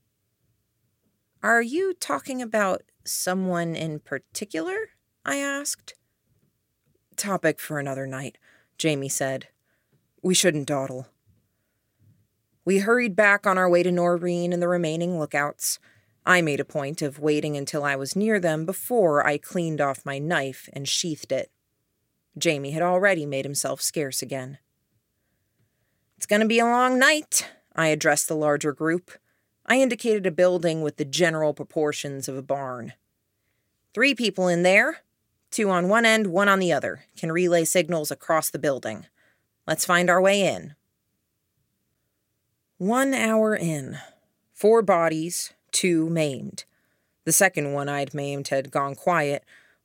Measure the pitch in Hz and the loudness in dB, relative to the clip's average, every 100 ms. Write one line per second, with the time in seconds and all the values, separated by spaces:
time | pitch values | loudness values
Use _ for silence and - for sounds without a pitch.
0 | _ _ _ _ _ _ _ _ _ _ | _ _ _ _ _ _ _ _ _ _
1 | _ _ _ - 208 233 233 311 392 349 | _ _ _ -6 2 2 2 -2 -2 -4
2 | - 285 - 254 233 220 196 185 _ _ | -6 -6 -6 -8 -4 -2 0 -2 _ _
3 | - - - 185 185 170 170 160 160 151 | -10 -6 -2 -2 -2 -2 -2 -4 -6 -8
4 | - 135 _ - 208 320 339 392 440 _ | -8 -12 _ -12 -10 -8 -6 -8 -10 _
5 | _ _ 277 277 277 277 285 - - - | _ _ -6 -4 -4 -6 -6 -10 -12 -20
6 | _ _ _ _ _ _ _ _ _ _ | _ _ _ _ _ _ _ _ _ _
7 | _ - 202 190 160 151 - 151 139 135 | _ -10 -6 -2 -2 -4 -8 -8 -6 -8
8 | 135 131 135 _ _ _ _ - 160 139 | -8 -10 -12 _ _ _ _ -4 -2 -2
9 | 139 - 135 131 - _ _ _ _ _ | -4 -4 -4 -6 -10 _ _ _ _ _
10 | _ _ 185 180 185 151 139 143 135 127 | _ _ 0 2 2 2 -2 -4 -4 -10
11 | 127 _ _ _ _ _ _ _ _ _ | -14 _ _ _ _ _ _ _ _ _
12 | _ _ _ _ _ _ 175 196 202 247 | _ _ _ _ _ _ 0 0 4 2
13 | 240 180 208 202 202 185 185 175 180 175 | 2 4 4 4 2 2 4 4 4 2
14 | 175 175 175 175 175 175 175 180 165 160 | 2 0 0 -2 -2 -2 0 0 0 -2
15 | 175 175 147 147 147 - - - _ _ | -2 -2 -2 -2 -4 -4 -6 -8 _ _
16 | _ _ - 180 160 139 135 151 139 165 | _ _ 2 4 4 -2 -4 -4 -6 -4
17 | 147 143 151 151 151 143 139 156 143 135 | -6 -2 0 0 0 -6 -6 -4 -2 -2
18 | 139 185 214 214 175 156 160 190 - 247 | -4 -2 0 2 0 0 -2 -4 -2 2
19 | 175 147 - 147 - 185 165 151 143 131 | 4 4 2 -2 -4 -4 -4 -2 -2 -2
20 | 143 139 151 170 135 127 - 143 135 - | -8 -6 -2 -2 -2 -10 -16 -12 -6 -4
21 | 180 147 - 131 - _ _ _ _ _ | -4 -6 -4 -4 -6 _ _ _ _ _
22 | _ _ _ 151 170 147 139 156 175 180 | _ _ _ -4 -2 -2 -4 -2 0 2
23 | 196 175 147 135 135 143 135 135 - 170 | 2 0 -2 -6 -6 -6 -6 -4 -6 -4
24 | 139 - 127 135 131 139 _ _ _ _ | -6 -6 -8 -10 -10 -16 _ _ _ _
25 | _ _ _ _ _ _ _ _ _ _ | _ _ _ _ _ _ _ _ _ _
26 | _ - - 208 220 233 233 240 254 254 | _ -14 0 2 4 4 4 4 4 4
27 | 277 311 - - - - _ - 160 151 | 4 2 0 -4 -4 -16 _ -2 0 2
28 | 156 147 - 156 151 143 151 135 156 175 | 2 2 0 0 0 0 -2 -2 -2 -2
29 | _ - _ _ _ _ - 254 262 233 | _ -20 _ _ _ _ 0 2 2 0
30 | 233 214 185 156 180 180 165 160 151 151 | -2 0 0 2 2 2 0 -2 -4 -4
31 | 143 139 170 160 151 147 - 165 151 147 | -6 2 2 2 -2 -2 -6 -2 -2 -2
32 | 143 139 135 135 135 139 131 123 127 - | -8 -10 -10 -10 -6 -6 -6 -10 -12 -16
33 | _ _ _ _ _ _ _ _ _ 202 | _ _ _ _ _ _ _ _ _ 0
34 | 277 247 226 180 180 175 180 202 262 330 | 2 2 -2 0 0 4 6 6 4 -2
35 | _ _ _ _ - - 202 180 180 220 | _ _ _ _ -10 -2 0 2 4 4
36 | 226 220 202 170 202 190 180 143 120 - | 4 4 2 2 4 4 4 0 -2 -8
37 | - - 165 165 180 170 160 185 160 170 | -16 -10 -4 0 2 2 4 2 0 -2
38 | 151 139 - 160 - 147 147 127 113 107 | -4 -8 0 0 0 -2 -2 -2 -6 -10
39 | - _ _ _ _ _ - 156 - 175 | -14 _ _ _ _ _ -6 -4 2 2
40 | 175 175 190 202 175 95 80 - _ _ | 4 4 4 4 2 -2 -8 -20 _ _
41 | _ _ _ _ _ _ _ _ _ _ | _ _ _ _ _ _ _ _ _ _
42 | _ _ _ _ _ _ _ - 185 247 | _ _ _ _ _ _ _ -6 -2 2
43 | 269 262 220 220 220 214 165 151 131 139 | 2 2 2 2 2 2 0 -2 -6 -12
44 | - _ _ _ _ - 208 226 202 175 | -16 _ _ _ _ 0 4 6 6 4
45 | 165 160 170 - - _ _ - 185 165 | 4 0 -4 -6 -10 _ _ -2 2 2
46 | 160 165 151 127 139 - - _ _ _ | 2 0 0 -2 -12 -16 -20 _ _ _
47 | _ _ - - 190 165 143 143 143 143 | _ _ 0 2 2 0 -4 -4 -4 -4
48 | 139 147 139 139 139 135 135 147 139 139 | -4 -6 -8 -8 -4 -4 -2 -4 -4 -2
49 | 190 170 143 143 _ - _ _ | 0 0 0 -4 _ -20 _ _